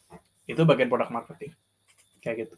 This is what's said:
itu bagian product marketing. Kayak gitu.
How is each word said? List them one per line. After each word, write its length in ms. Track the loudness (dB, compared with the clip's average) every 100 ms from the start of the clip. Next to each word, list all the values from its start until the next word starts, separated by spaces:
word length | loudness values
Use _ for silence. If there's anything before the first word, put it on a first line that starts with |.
| -20 -20 -20 _ -6
itu 160 | 2
bagian 320 | 4 4 2
product 160 | 0 -2
marketing. 400 | -6 -10 -14 -18 -18 _ _ _ -20 -20 _
Kayak 240 | -8 -8
gitu. 60 | -8